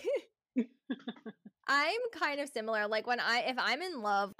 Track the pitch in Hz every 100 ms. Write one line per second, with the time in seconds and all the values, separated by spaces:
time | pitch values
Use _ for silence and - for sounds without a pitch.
0 | 403 539 - _ _ 262 - _ - 247
1 | - - 220 - - - - 285 302 453
2 | 494 320 320 285 277 233 220 214 208 220
3 | 226 240 175 240 247 247 196 262 370 285
4 | 208 202 202